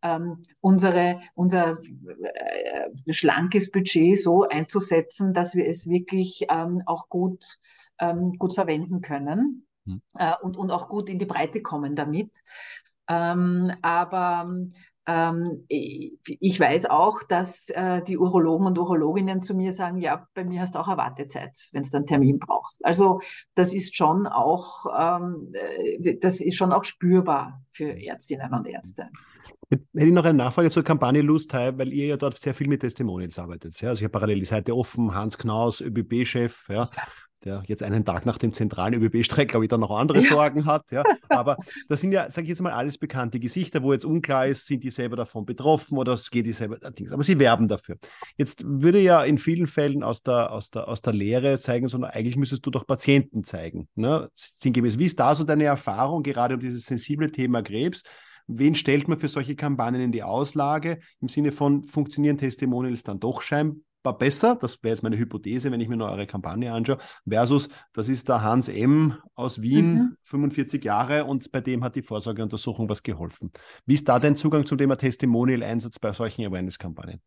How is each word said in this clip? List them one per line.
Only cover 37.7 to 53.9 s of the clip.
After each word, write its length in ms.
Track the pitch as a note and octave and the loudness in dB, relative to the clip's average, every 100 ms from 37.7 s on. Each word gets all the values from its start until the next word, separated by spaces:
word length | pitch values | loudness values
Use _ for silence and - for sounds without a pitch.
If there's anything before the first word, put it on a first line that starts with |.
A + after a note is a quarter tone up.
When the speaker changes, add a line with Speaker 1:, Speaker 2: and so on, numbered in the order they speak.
| G#2 | -8
Speaker 2:
einen 220 | G#2+ G#2+ | -2 0
Tag 220 | G#2 F2 B2 | 0 -2 -2
nach 120 | A2 | -2
dem 140 | A#2 | -2
zentralen 420 | - A2 - F#2+ | -2 -4 -2 -2
Ö 60 | A#2+ | 0
B 80 | A2+ | 0
B-Streik, 400 | A#2 B2+ - C#3+ | 2 0 2 2
glaube 160 | A#2 | 2
ich, 60 | A2 | 2
da 80 | A#2 | 0
noch 120 | G#2+ | 0
andere 300 | G#2+ C#3+ C3+ | 0 2 4
Speaker 1:
Ja. 80 | - | 6
Speaker 2:
Sorgen 380 | D3 D3 D3 D3+ | 6 4 2 0
hat. 260 | D3+ _ | 0 _
Ja? 120 | B2 | 0
Speaker 1:
<laughs> 260 | C#3+ B3+ _ | 2 2 _
Speaker 2:
Aber 260 | C#4+ A#2+ C#3 - - - | 2 2 -2 -4 -18 -4
das 140 | D3 | -2
sind 100 | F#3 | 2
ja, 180 | F#3+ D#3+ | 0 0
sag 140 | - | -6
ich 60 | E3 | -6
jetzt 100 | E3+ | -4
mal, 120 | F3+ | -4
alles 260 | A#2 C#3 C#3+ | -2 -4 -4
bekannte 420 | D3+ C3+ B2 A#2+ | -6 -4 -4 -4
Gesichter, 420 | A#2 F3+ F3+ D#3 | -4 -4 -2 0
wo 100 | C3 | 2
jetzt 120 | C3+ | 2
unklar 420 | D3+ E3 C#3+ C3+ C3+ | 2 -2 0 0 2
ist, 200 | C3+ - | -2 -4
sind 180 | C#3+ | -4
die 60 | C3 | -4
selber 260 | A2+ A#2+ A#2+ | -6 -6 -4
davon 300 | A#2 A2+ G#2 | -6 -8 -8
betroffen 520 | B2 C#3 D#3 - C#3 | -2 2 2 2 -2
oder 140 | B2+ | 0
es 180 | A#2+ - | -2 -2
geht 160 | A#2+ A2+ | -2 -2
die 60 | |
selber, 280 | A2 A2 A2+ | -4 -6 -8
äh, 100 | - | -12
Dings. 180 | - B2 | -12 -8
Aber 120 | C#3 | -2
sie 160 | C#3+ E3+ | 2 6
werben 280 | C3 A#2 A2+ | 6 6 4
dafür. 300 | G2+ - - - - - _ | 2 -4 -14 -14 -20 -20 _
Jetzt 260 | C#3 - | -4 -4
würde 360 | - C#3 D#3 G3 | -4 2 6 6
ja 240 | F#3 E3+ | 8 6
in 140 | C3+ D3 | 6 2
vielen 280 | - E3+ E3 | 2 0 0
Fällen 360 | - C#3+ C#3+ | 0 0 0
aus 200 | A2+ A2+ | -4 -4
der, 300 | - B2 A#2 | 0 0 0
aus 180 | A2 - | -4 -10
der, 180 | A#2 - | -10 -8
aus 120 | A2+ | -4
der 140 | - | -2
Lehre 440 | G#2+ G2+ B2 C3+ C3+ | 0 0 2 2 0
zeigen, 300 | - A#2+ B2+ | 0 -2 -2
sondern 220 | B2 B2 | -4 -6
eigentlich 260 | A2+ A2+ B2 | -4 -2 0
müsstest 300 | C3+ C3+ - | -2 -2 -4
du 40 | |
doch 160 | B2+ - | -4 -2
Patienten 580 | C3 - C#3 C#3 A2 | -2 4 4 4 -4
zeigen, 440 | G2 - E2 F2 D#2 | -8 -10 -10 -10 -12